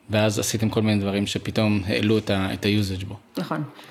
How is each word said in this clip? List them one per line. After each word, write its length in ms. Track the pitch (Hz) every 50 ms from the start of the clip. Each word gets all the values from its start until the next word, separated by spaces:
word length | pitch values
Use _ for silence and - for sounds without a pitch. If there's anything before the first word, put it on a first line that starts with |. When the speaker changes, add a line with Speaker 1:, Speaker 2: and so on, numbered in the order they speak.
| _ -
Speaker 1:
ואז 300 | 107 107 107 110 104 -
עשיתם 300 | 107 - - 107 110 107
כל 120 | - 113
מיני 200 | 107 110 104 101
דברים 260 | 98 101 98 101 101
שפתאום 540 | 101 - 98 - 104 - 113 110 104 104 101 87
העלו 300 | 107 120 117 104 104 110
את 120 | 107 104 -
ה-, 200 | 101 95 95 98 -
את 120 | 90 104
ה-usage 400 | 101 104 107 101 95 95 95 95
בו. 100 | 98 104 - - _ -
Speaker 2:
נכון. 260 | - 170 - 160 156 147 - - - - -